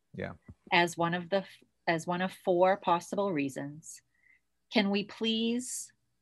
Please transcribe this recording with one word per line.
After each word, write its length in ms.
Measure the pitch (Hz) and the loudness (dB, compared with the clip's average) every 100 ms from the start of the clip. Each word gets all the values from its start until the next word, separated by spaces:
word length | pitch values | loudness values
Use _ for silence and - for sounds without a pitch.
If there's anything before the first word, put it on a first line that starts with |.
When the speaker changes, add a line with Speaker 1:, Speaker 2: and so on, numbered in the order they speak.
| _ - | _ -10
Speaker 1:
Yeah. 160 | 95 92 - - - | -8 -10 -18 -20 0
Speaker 2:
as 260 | 180 170 170 | 2 2 0
one 160 | 170 | -2
of 160 | 180 170 | -2 0
the 80 | 196 | -2
f-, 260 | 185 - _ _ - | -2 -10 _ _ -2
as 200 | 165 170 | -2 -2
one 160 | 175 | -2
of 100 | 185 | -2
four 440 | - - 175 185 196 | -2 0 6 6 6
possible 540 | - 170 - 196 202 | 2 0 0 -2 -2
reasons? 720 | 151 139 147 143 151 - - _ _ _ _ _ _ _ | 0 -2 -6 -10 -12 -16 -20 _ _ _ _ _ _ _
Can 160 | 226 196 | 0 2
we 140 | 202 | 0
please 880 | 202 - 226 226 226 240 254 - - _ _ _ | -2 -4 -2 0 0 -2 -4 -10 -12 _ _ _